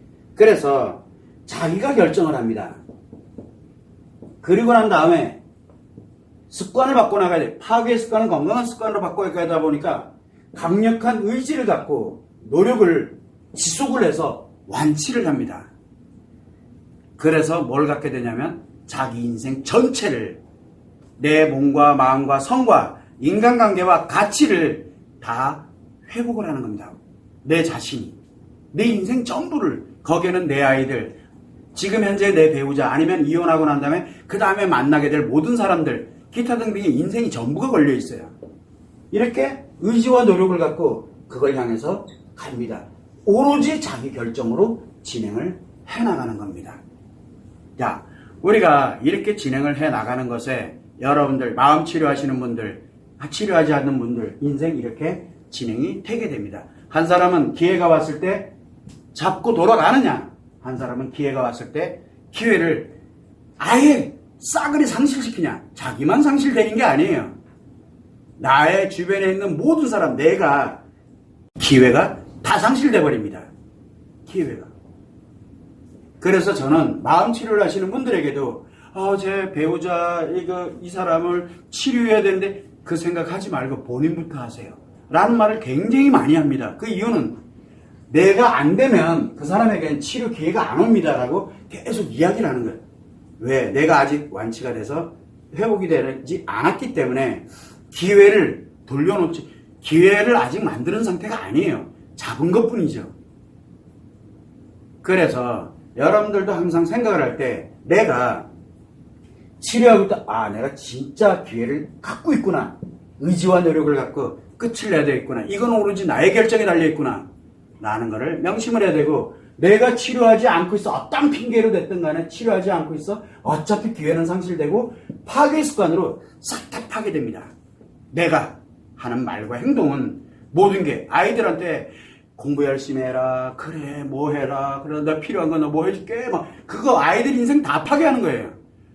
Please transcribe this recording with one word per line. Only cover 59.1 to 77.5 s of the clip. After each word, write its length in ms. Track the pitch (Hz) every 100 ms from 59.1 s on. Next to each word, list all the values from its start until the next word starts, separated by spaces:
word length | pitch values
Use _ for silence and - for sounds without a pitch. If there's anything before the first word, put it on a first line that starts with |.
잡고 400 | - 185 190 233
돌아가느냐, 760 | 180 190 220 208 269 175 - - - - _
한 160 | 127 123
사람은 340 | 123 123 131
기회가 320 | - 139 131
왔을 300 | 123 117 117
때 280 | 147 175 - - - -
기회를 720 | - 226 185 165 - - - - - - - - -
아예 580 | - 254 294 247 - - - -
싸그리 480 | - - 294 302 277
상실시키냐. 800 | 233 285 262 226 185 156 - -
자기만 480 | - 131 127 151 247
상실되는 540 | 294 285 277 240 214 220
게 60 |
아니에요. 480 | 226 139 370 - - - - - - - - - - - - -
나의 520 | 131 139 156 196 190
주변에 420 | - 175 196 190
있는 240 | 190 202 147
모든 320 | 294 320 254
사람, 280 | 208 156 120
내가, 680 | 160 190 156 143 127 - - - _ - _ - - -
기회가 600 | - 131 127 139 190 - - -
다 160 | - -
상실돼 420 | 220 262 277 202
버립니다. 380 | 147 120 101 - - - - - - - - -
기회가. 420 | - 185 143 104 - - - - - - - - - - - - - - - -
그래서 320 | 180 185 185
저는 480 | 160 131 160 143 -
마음 300 | 147 165 233
치료를 300 | 226 226